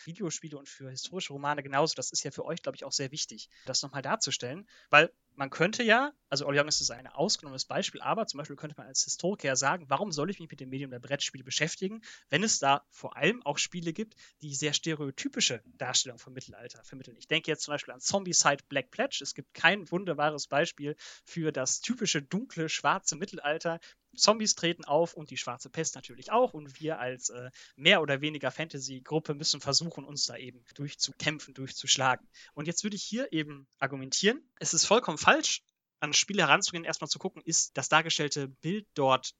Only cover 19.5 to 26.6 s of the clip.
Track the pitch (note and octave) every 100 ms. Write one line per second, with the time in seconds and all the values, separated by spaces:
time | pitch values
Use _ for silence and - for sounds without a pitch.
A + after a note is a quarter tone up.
19.5 | - E3 G3+ D#3+ F3 F#3+ D3 D3+ D3 -
20.5 | C#3+ E3 - D3 D#3 - - - E3+ D#3
21.5 | C#3 B2+ - - B3+ F#3+ D#3 C#3 F#3+ B3+
22.5 | E3+ D#3+ - D3 F#3 - D3+ G3 D#3 D3
23.5 | D3+ E3+ E3 - _ _ - - A3 G#3+
24.5 | - E3+ E3+ D#3 D3 E3+ - D3+ B2+ -
25.5 | B2 B2 - D#3+ C3 - A#2+ - A3+ B3
26.5 | D3+